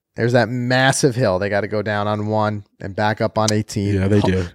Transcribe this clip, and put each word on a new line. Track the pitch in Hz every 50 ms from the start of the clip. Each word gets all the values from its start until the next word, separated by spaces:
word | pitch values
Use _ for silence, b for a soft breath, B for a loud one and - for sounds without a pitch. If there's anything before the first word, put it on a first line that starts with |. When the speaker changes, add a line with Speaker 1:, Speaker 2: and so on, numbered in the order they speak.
| _ _ -
Speaker 1:
There's | - 113 120
that | 123 120 110 104
massive | 127 123 123 123 127 131 131 135 131 - - 135 110
hill. | 123 131 101 92 92
They | 101 101
gotta | 104 101 107 95
go | 107 107
down | 98 107 104 104 104 104
on | 107 107 104
one | 107 107 107 107 107 104 101 101 _ _ -
and | - 98 92
back | - 107 107 110 -
up | 113 107 -
on | 107 107 107
eighteen. | 107 107 104 - - 107 98 101 101
Speaker 2:
Yeah, | 95 95 98
they | 104 104
Speaker 1:
Ho-, | 92 92
Speaker 2:
do. | 92 92 90 87